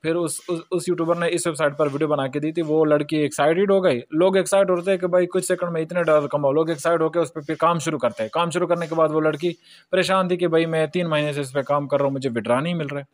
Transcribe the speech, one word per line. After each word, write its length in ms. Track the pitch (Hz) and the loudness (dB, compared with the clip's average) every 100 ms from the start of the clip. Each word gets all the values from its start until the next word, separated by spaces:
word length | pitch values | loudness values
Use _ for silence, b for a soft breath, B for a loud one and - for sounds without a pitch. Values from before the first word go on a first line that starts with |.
फिर 120 | 160 165 | -2 -2
उस, 300 | 165 - - | -2 -6 -6
उस, 120 | 170 - | -8 -4
उस 180 | 180 170 | -4 -2
यूट्यूबर 280 | 165 165 170 | -2 0 0
ने 100 | 170 | 0
इस 200 | 170 170 | -2 -4
वेबसाइट 260 | 151 151 143 | 0 -2 0
पर 100 | 151 | -2
वीडियो 200 | 139 151 | 0 -2
बना 200 | 147 135 | 0 -2
के 120 | 143 | -4
दी 120 | 151 | -4
थी। 100 | 165 | -4
वो 240 | 160 156 156 | 0 2 4
लड़की 320 | 147 147 156 | 2 2 0
एक्साइटेड 540 | 143 147 147 165 196 | -2 2 2 2 2
हो 100 | 196 | 4
गई। 200 | 185 123 123 | 4 0 -2
लोग 240 | 156 185 190 | 2 4 4
एक्साइट 320 | 180 196 190 | 2 2 2
होते 220 | 180 175 | 2 0
हैं 80 | 190 | 0
कि 80 | 180 | 2
भाई 180 | 180 175 | 2 2
कुछ 220 | 185 180 | -2 0
सेकंड 220 | 180 175 | -2 -2
में 120 | 165 | -4
इतने 220 | 160 175 | -4 -2
डॉलर 240 | 165 151 143 | 4 2 2
कमाओ, 240 | 147 143 | 0 2
लोग 180 | 143 160 | 2 0
एक्साइट 300 | 160 165 170 | -2 0 0
होकर 180 | 160 170 | 0 0
उस 120 | 160 | -4
पर 100 | - | -6
फिर 140 | 143 160 | -8 0
काम 240 | 160 170 | 2 2
शुरू 180 | 165 143 | -2 -2
करते 260 | 120 - | -4 -2
हैं। 60 | 110 | -4
काम 160 | 160 170 | -2 -2
शुरू 180 | 170 170 | -2 0
करने 200 | 170 165 | -2 -2
के 80 | 160 | 0
बाद 160 | 156 | 2
वो 80 | 156 | 2
लड़की 300 | 156 147 175 165 b b b | 0 0 -4 -6 b b b
परेशान 380 | 185 165 190 185 | -2 2 0 0
थी 80 | 175 | 0
कि 100 | 175 | 2
भाई 180 | 160 165 | 2 2
मैं 220 | 160 156 | 0 -2
तीन 180 | 180 170 | -2 0
महीने 260 | 151 147 | 0 0
से 80 | 143 | -4
इस 100 | 139 | -4
पर 100 | 139 | -4
काम 260 | 127 143 139 | -2 -2 0
कर 100 | 139 | 0
रहा 80 | 139 | 0
हूँ, 80 | |
मुझे 160 | 135 131 | 0 -2
विड्रॉ 300 | 117 110 123 | -4 0 0
नहीं 160 | 160 175 | 0 -4
मिल 120 | 147 | -6
रहा 120 | 143 | -8
है। 80 | 139 | -12